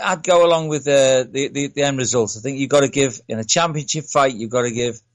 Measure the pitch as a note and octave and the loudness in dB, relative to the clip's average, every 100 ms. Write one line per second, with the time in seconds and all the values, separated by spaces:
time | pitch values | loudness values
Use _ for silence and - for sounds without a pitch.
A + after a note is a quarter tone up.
0 | F#3+ F#3 F3 F3 E3+ E3 D#3 D3+ C#3 C#3 | -4 -4 2 4 6 2 0 -4 2 4
1 | C3+ C3 B2 C3 C#3+ C#3 C#3+ - C#3+ C3 | 4 2 0 -4 -6 -4 -6 -2 -2 -2
2 | A#2 A#2+ G#2+ - B2+ C3+ C3+ C#3+ C#3 C#3+ | 0 0 -2 -4 -8 -6 0 2 2 0
3 | C3+ - - A2+ A2 E3+ E3+ D3+ C#3 D#3+ | -2 -4 -10 -8 -2 0 0 -4 -6 -8
4 | C#3+ D3 C3+ A2 A2 B2 A#2+ A#2 A#2+ A2+ | -2 0 0 0 -4 -2 -2 -2 -4 -6
5 | _ | _